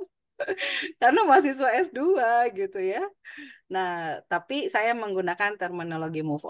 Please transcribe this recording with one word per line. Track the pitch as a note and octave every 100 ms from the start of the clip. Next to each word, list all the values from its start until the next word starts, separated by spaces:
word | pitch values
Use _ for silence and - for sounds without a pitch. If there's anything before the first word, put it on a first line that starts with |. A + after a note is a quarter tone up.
| F#4+ _ _ - - F#4+ - - F4 -
Karena | A#3+ E4 F#4+
mahasiswa | F#4+ C#4+ C4+ B3+ A#3 F4+
S |
dua | B3 D#4+ F#4 A#3 A#3+ A#3+
gitu | G3 G3 G3
ya. | F#3 A3 G4 _ - - C#4 - -
Nah, | F#3 F3+ F3 D#3+ C#3 -
tapi | F3 - C#4 G3
saya | A3 A3+
menggunakan | A#3 G#3+ F#3+ F3+ F3 G#3
terminologi | G#3 F3+ F3 E3+ D#3+ D#3+ D#3+
move | D#3 D3 -